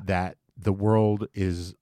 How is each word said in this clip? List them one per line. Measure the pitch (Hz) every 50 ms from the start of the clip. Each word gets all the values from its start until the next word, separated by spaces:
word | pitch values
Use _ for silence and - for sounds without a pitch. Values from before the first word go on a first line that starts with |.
| -
that | 95 95 90 90 92 - _ _ _ _
the | - 92 107
world | 95 98 101 107 110 110 107 107 104 101 110 - -
is | 104 95 95 87 87 87 90 - _